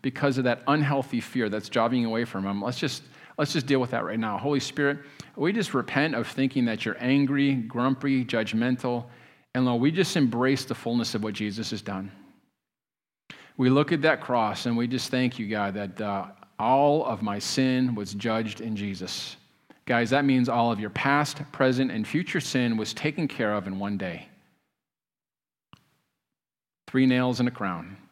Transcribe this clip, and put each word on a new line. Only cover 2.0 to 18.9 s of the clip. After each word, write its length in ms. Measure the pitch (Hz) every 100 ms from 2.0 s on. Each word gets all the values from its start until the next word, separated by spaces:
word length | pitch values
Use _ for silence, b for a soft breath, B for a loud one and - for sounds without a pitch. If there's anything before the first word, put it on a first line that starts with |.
you 60 | 117
away 180 | 113
from 200 | 113 95
him, 160 | 98 101
let's 180 | 104 123
just, 240 | 143 - - B B -
let's 160 | 147
just 120 | 139
deal 140 | 131 135
with 120 | 123
that 140 | 113
right 140 | 90 110
now. 180 | 110 101
Holy 220 | 135 143
Spirit, 400 | - - 143 147 B B B
we 160 | - 160
just 220 | 226 185
repent 420 | 131 110 139 156
of 120 | 117 117
thinking 380 | - 135 135
that 200 | 120 110
you're 100 | 110 -
angry, 560 | 123 139 139 139 139
grumpy, 680 | 135 113 117 127 131 143 135
judgmental. 840 | 120 117 107 110 120 123 127 120 120 B B B B
And 120 | 127
Lord, 160 | 123 120
we 100 | 139
just 240 | 160 175
embrace 500 | 175 131 117 131 135
the 100 | -
fullness 400 | 117 117 120 113
of 80 | 107
what 100 | 110
Jesus 380 | 101 104 101 107
has 100 | 107
done. 300 | 107 95 98 - - _ _ _ _ _ _ _ _ _ _ B B -
We 120 | 127
look 220 | 135 147
at 120 | 165
that 180 | 156 139
cross 440 | - 123 104 117
and 120 | 123 117
we 100 | 120
just 220 | 127 -
thank 300 | 127 127 120
you, 100 | 104
God, 240 | 107 101
that, 260 | 98 101 90
uh, 280 | 107 98 90 - - -
all 460 | 113 135 147 151
of 160 | 127 107
my 160 | 104 101
sin 560 | - - 131 127 127
was 200 | 110 98
judged 480 | 101 113 110 110 101
in 140 | 113
Jesus. 600 | 107 101